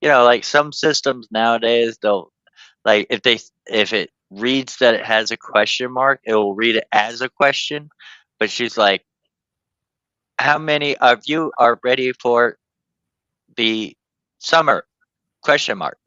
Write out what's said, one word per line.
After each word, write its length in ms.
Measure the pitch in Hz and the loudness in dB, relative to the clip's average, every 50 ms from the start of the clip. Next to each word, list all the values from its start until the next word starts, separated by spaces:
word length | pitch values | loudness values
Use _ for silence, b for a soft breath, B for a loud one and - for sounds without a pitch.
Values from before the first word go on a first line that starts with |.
you 100 | - 151 | 2 4
know, 140 | 147 131 120 | 4 6 6
like, 200 | 120 123 117 - | 6 4 4 0
some 280 | - - 147 147 151 | -2 0 0 0 0
systems 560 | 143 - - 160 151 - - - 131 127 117 _ | -4 -4 -2 -2 -2 0 -2 -2 -4 -4 -6 _
nowadays, 680 | - 110 113 117 117 117 113 117 117 117 117 117 113 _ | -4 -2 0 0 0 0 0 0 2 2 0 0 -4 _
they'll, 300 | _ 107 104 98 87 - _ _ _ b b b b b b b _ | _ 0 0 0 -2 -6 _ _ _ b b b b b b b _
like, 220 | 113 110 104 101 - | 2 2 2 2 -2
if 120 | - 113 | -6 -4
they, 180 | - 127 117 110 - - _ _ _ | 0 0 0 0 -2 -14 _ _ _
if 260 | - - 110 104 95 107 | -6 -2 -2 0 0 0
it 180 | 110 90 - _ _ _ _ | -4 -4 -4 _ _ _ _
reads 480 | - 98 107 123 131 135 131 127 - | -16 -8 -4 -2 -2 -2 -4 -6 -6
that 160 | - - 123 117 | 2 2 4 4
it 100 | 104 - | 2 0
has 260 | - 110 110 110 107 | 0 0 0 0 -2
a 60 | 117 | -6
question 540 | 113 - - - 107 104 110 - - 127 127 | -10 -12 -4 0 0 0 0 0 -6 -6 -6
mark, 300 | 127 127 131 135 139 131 _ | -4 0 0 0 0 0 _
it 100 | - 113 | -2 0
will 220 | 110 107 101 98 | 0 0 0 -2
read 220 | 98 113 117 113 | -2 0 0 0
it 100 | 110 - _ | 0 -2 _
as 300 | - 110 104 110 120 117 | -2 -2 -2 -2 -4 -8
a 80 | 123 131 | -10 -10
question. 600 | _ _ - 139 139 - - - 151 147 151 151 _ B B B B B B B _ _ | _ _ 0 0 0 0 -6 -8 -8 -10 -12 -14 _ B B B B B B B _ _
But 100 | - 107 | -6 -4
she's 280 | - - 123 117 - | -4 -4 -6 -6 -2
like, 280 | - 110 101 98 95 _ _ _ _ _ _ _ _ _ _ _ _ _ _ _ _ _ _ _ _ _ _ _ _ _ _ _ _ | 0 2 2 2 0 _ _ _ _ _ _ _ _ _ _ _ _ _ _ _ _ _ _ _ _ _ _ _ _ _ _ _ _
How 180 | - 143 147 | 0 0 0
many 400 | 151 156 156 151 147 147 143 139 | 0 0 -2 -2 0 0 -2 -4
of 240 | - - 127 123 113 _ | 2 4 2 2 2 _
you 260 | - 147 156 160 151 - | -4 -4 -4 -4 -4 -2
are 220 | - 123 120 120 107 _ | 2 2 2 2 2 _
ready 300 | 123 127 131 131 127 127 | -2 -2 0 0 -4 -6
for 440 | _ - 123 120 117 120 120 107 _ _ _ _ _ _ _ _ _ _ _ _ _ _ _ _ _ _ _ _ | _ -2 0 2 2 2 0 -2 _ _ _ _ _ _ _ _ _ _ _ _ _ _ _ _ _ _ _ _
the 380 | - 117 113 110 110 110 101 - _ _ _ _ _ _ _ _ _ | -4 -2 -2 -2 -2 -6 -8 -12 _ _ _ _ _ _ _ _ _
summer? 460 | - - - 165 160 151 117 87 - _ _ _ _ _ _ _ _ _ _ _ _ | -8 0 0 2 2 2 0 -2 -2 _ _ _ _ _ _ _ _ _ _ _ _
Question 340 | - 147 147 - - 120 | 0 0 0 0 -4 -6
mark. 200 | 98 82 71 - _ _ | -6 -6 -8 -8 _ _